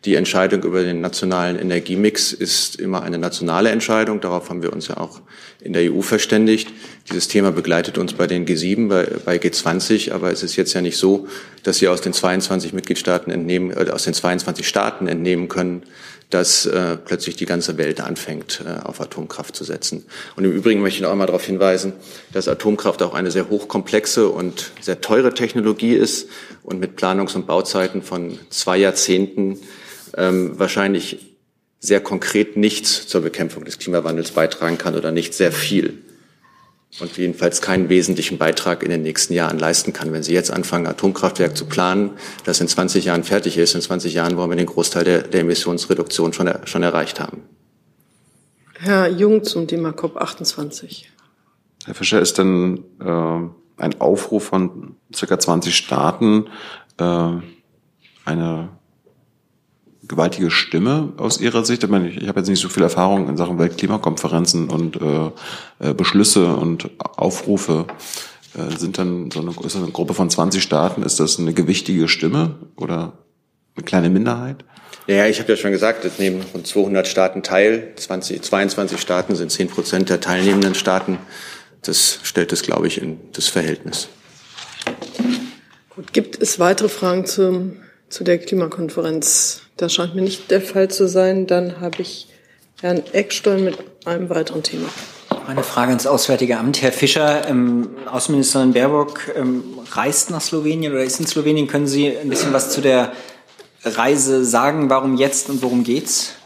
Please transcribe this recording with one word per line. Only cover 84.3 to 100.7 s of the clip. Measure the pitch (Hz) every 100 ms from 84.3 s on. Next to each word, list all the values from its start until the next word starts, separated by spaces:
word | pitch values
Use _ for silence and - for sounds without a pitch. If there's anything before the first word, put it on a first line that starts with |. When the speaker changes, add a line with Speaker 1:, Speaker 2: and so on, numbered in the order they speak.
| - - - - - - - - - 247 247 - - _ _ _
Speaker 2:
Gut, | - -
gibt | - - -
es | - -
weitere | 175 190 214
Fragen | - 185 180 185
zum | - 185 185 185 - - _ _
zu | -
der | 180 175
Klimakonferenz? | - 190 165 175 165 - 165 160 147 - - - - -
Das | 175
scheint | 175 175
mir | 180
nicht | 190 190 -
der | 190
Fall | 190 196 190
zu | 190 190
sein. | 180 185 190 185
Dann | 180 180 165
habe | 175 165
ich | 180 - - - _ _ _ _
Herrn | 175 180 -
Eckstein | 190 202 - 214 190
mit | 190 147 - -
einem | - 170 180
weiteren | 170 156 160
Thema. | 156 165 170 - - - - - -
Speaker 4:
Meine | 135
Frage | 131 - 123
ans | 123 135
Auswärtige | 139 - 131 123 117
Amt. | 117 143
Herr | 135
Fischer, | 123 139 - 151 147 147
ähm, | 131 123 120 117 - -
Außenministerin | 127 - 147 131 139 127
Baerbock, | 120 135 147 147 - - -
ähm, | 127 127 123 127 117
reist | - 123 147 -
nach | 165
Slowenien | - 160 151